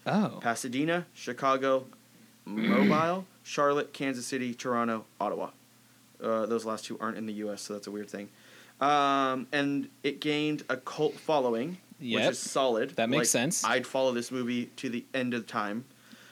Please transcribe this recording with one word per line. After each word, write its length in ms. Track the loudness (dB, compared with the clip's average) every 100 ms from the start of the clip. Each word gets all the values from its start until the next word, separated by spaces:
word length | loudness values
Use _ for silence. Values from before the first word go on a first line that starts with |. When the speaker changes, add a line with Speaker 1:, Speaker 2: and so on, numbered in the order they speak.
| 0
Speaker 1:
Oh. 340 | 2 2 -2
Speaker 2:
Pasadena, 640 | -2 -2 -2 0 0 0 -2
Chicago, 720 | -10 -8 -2 2 2 4 2 0 -16 -20 -20
Speaker 1:
<clears throat> 300 | -20 -20 -8
Speaker 2:
Mobile, 800 | 0 4 6 6 6 4 0 -6 -16
Charlotte, 500 | -6 2 2 2 0
Kansas 320 | -4 -4 -4 -4
City, 260 | -4 -4
Toronto, 520 | -4 -2 0 0 -2 -6 -6
Ottawa. 300 | -4 -2 -6 -10 -20 -20 -20 -20 -20 -8
Uh, 240 | -2 0 0
those 200 | 0 -2
last 200 | -6 -8
two 120 | -6
aren't 180 | -6 -4
in 80 | -6
the 80 |
U 180 | -6 -6
S, 100 | -6
so 100 | -8
that's 140 | -10 -8
a 40 |
weird 180 | -10 -8
thing. 200 | -10 -12 -16 -20 -20 -14 0
Um, 680 | 2 4 4 4 2 0 -2
and 380 | 0 0 0 -4 -4
it 160 | -4 -2
gained 440 | -2 0 0 -2 -4
a 80 | -6
cult 380 | -4 -2 -2 -2
following, 640 | 0 2 2 0 -2 -6 -14 -10
Speaker 1:
Yep. 200 | -2 2
Speaker 2:
which 100 | 2
is 80 | 0
solid. 520 | -2 0 2 2 0
Speaker 1:
That 180 | 0 2
makes 100 | 2
Speaker 2:
Like, 80 | 2
Speaker 1:
sense. 360 | 2 2 0
Speaker 2:
I'd 240 | 2 0 0
follow 240 | 0 2
this 200 | 0 -2
movie 360 | -4 -2 -2 -4 -6
to 120 | -6
the 160 | -6 -4
end 200 | -4 -2
of 140 | -2 -4
time. 380 | -4 -2 -4 -8 -18 -20 -20 -20